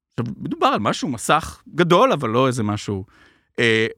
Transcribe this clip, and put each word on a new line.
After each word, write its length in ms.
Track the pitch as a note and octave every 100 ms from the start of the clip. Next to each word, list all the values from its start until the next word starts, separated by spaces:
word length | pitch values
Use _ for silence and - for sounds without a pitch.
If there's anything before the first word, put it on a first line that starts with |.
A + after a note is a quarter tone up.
| _ -
עכשיו, 160 | A#2+ -
מדובר 260 | C#3+ D#4+ C4
על 140 | C4+
משהו, 280 | G#2+ - G3
מסך 540 | A#2 - D3+ - - -
גדול, 380 | D3 F3 F3 C4
אבל 160 | E3 B2
לא 160 | A#2 C3
איזה 160 | B2
משהו. 420 | G#2 G#2 - G2 F#2+ _ _ _ _ -
אה, 280 | A#2 A2 A2+